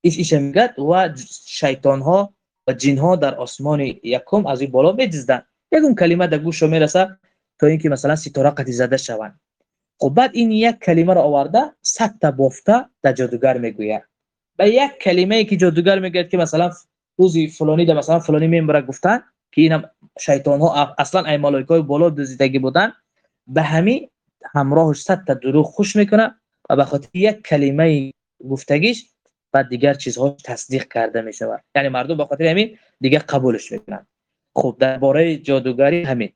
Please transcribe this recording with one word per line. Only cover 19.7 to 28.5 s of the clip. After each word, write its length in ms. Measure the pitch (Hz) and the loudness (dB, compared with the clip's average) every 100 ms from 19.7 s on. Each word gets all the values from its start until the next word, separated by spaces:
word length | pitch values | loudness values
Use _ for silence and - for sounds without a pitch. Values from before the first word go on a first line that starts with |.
| 160 - _ _ - | 2 -4 _ _ -14
شیطان‌ها 540 | - 139 147 143 165 | -2 0 0 2 2
ا-، 200 | 143 143 - | 2 -2 -2
اصلاً 240 | 139 185 | -2 -2
ای 140 | 156 147 | -2 -2
ملائکه‌های 460 | 143 139 131 165 | 0 -2 2 0
بالا 280 | 147 147 170 | 2 0 0
دزدیدگی 480 | 147 139 131 135 135 | 0 -8 -2 0 0
بودن، 340 | 131 147 214 - _ _ _ _ _ | 0 0 0 -4 _ _ _ _ _
به 160 | 131 | -2
همین 460 | 151 156 185 262 - _ _ _ - | 0 0 0 0 -6 _ _ _ -6
همراهش 480 | 147 135 147 160 143 | -4 0 2 2 0
صد 220 | - 190 - | -2 -4 -2
تا 80 | |
دروغ 320 | 127 131 143 151 | -4 0 0 0
خوش 300 | - 196 208 | -2 -2 0
می‌کنه 380 | 202 214 220 - _ _ _ | 2 2 0 -4 _ _ _
و 60 | 131 | 0
به 80 | |
خاطر 240 | 135 143 139 | 0 -2 -8
یک 280 | 180 208 208 | -2 0 -2
کلمهٔ 680 | - 147 139 139 165 147 135 - _ _ 131 | -2 0 0 2 2 2 -2 -12 _ _ -10